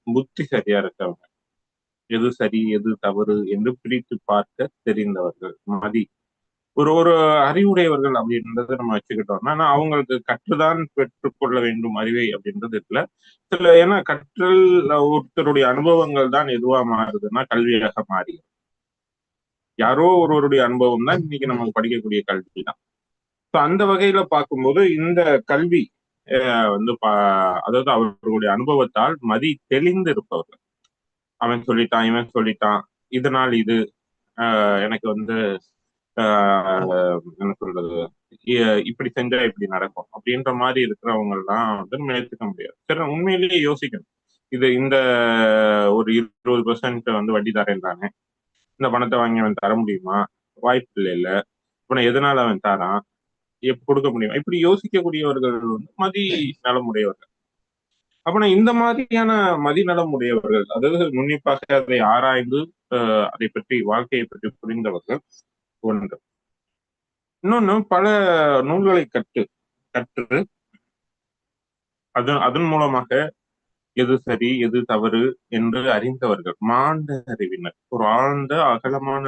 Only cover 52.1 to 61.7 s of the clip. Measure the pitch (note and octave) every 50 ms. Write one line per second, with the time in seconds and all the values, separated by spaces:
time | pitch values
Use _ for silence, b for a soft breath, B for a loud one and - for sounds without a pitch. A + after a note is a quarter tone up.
52.1 | A#2+ C#3 C#3 C#3+ C#3 C3 A#2+ A#2 G#2 F#2+ - G#2 G2 F#2+ F2+ F#2 G2 G#2 - _
53.1 | _ _ _ _ _ _ _ _ _ _ - C3 C3 B2+ _ - C#3 C#3 C#3 C#3
54.1 | A#2 A#2 A2 G#2 B2 D3 D3 - F3+ F3 E3 F3 G3 G3 - - - F#3 E3+ E3+
55.1 | D#3 D3+ D3+ D3 C3+ C3 B2+ B2 A#2+ A2+ A#2 A2+ A2 G#2+ G#2+ - _ - F#3+ G3
56.1 | F#3+ G3+ G3+ F#3 F3 D#3 D3 C3+ - _ - B2 B2 B2+ B2 A#2 G#2+ G#2+ G#2+ G2
57.1 | F#2+ _ _ _ _ _ _ _ _ _ _ _ _ _ _ _ _ _ _ _
58.1 | _ _ - E3 F3 G#3+ G#3+ G3+ F#3 G3 A3+ A#3+ A#3+ A#3 A#3 A#3 A#3 B3+ C4 -
59.1 | A#3 A3+ A3+ A3 A3 G#3+ G3 F3+ E3+ D3+ C#3+ C#3+ D3 F3+ G3 F3+ F3 E3+ E3+ D#3+
60.1 | C#3+ B2+ A#2+ A#2+ A#2 A2 - - G#2+ G#2+ G2 - - A#2 B2+ D3+ E3+ E3+ F3 D#3
61.1 | C3 B2+ C3+ D3 D3+ C#3+ - C#3+ C#3 - - -